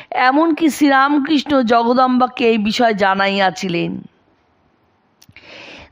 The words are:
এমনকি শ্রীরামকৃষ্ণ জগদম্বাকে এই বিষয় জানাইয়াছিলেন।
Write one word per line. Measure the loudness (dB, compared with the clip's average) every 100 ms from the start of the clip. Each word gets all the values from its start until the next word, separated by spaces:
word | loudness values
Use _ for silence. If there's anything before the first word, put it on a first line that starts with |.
| -10
এমনকি | -2 0 2 0 0 -2
শ্রীরামকৃষ্ণ | 0 2 2 2 0 0 -2 0 0
জগদম্বাকে | 2 0 2 2 2 2 0 0
এই | 0 0
বিষয় | -2 0 0
জানাইয়াছিলেন। | 2 0 0 0 0 0 -2 -4 -4 -4 -8 -14 _ _ _ _ _ _ _ _ _ _ _ -20 -20 -20 -20 -20 -20 -20